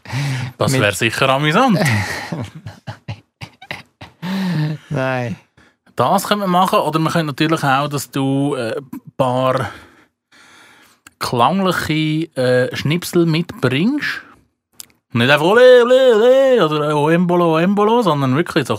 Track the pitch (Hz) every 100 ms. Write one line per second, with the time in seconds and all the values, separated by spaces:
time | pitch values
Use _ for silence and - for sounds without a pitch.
0 | - 123 139 131 117 - - 131 104 101
1 | 117 - 131 135 151 180 262 196 156 107
2 | 95 - - 160 110 156 - - - -
3 | - - _ _ - _ - - - _
4 | - _ 175 190 185 156 151 151 - 143
5 | 131 127 120 175 _ _ _ _ _ -
6 | 127 185 - 208 190 180 185 214 143 160
7 | 156 170 156 135 156 160 143 135 147 139
8 | - 143 135 139 143 131 113 147 131 -
9 | - - 131 127 131 127 107 - - _
10 | _ _ _ _ - - - _ _ _
11 | - _ - 123 127 190 185 - - 156
12 | 156 156 160 - 127 127 127 - 139 170
13 | - 175 170 156 170 - 127 131 214 294
14 | - - - - _ _ _ _ - _
15 | _ 117 123 143 165 226 254 247 240 254
16 | 262 214 247 262 269 247 156 151 147 151
17 | 151 170 175 180 170 160 180 202 208 240
18 | 196 143 135 131 175 165 123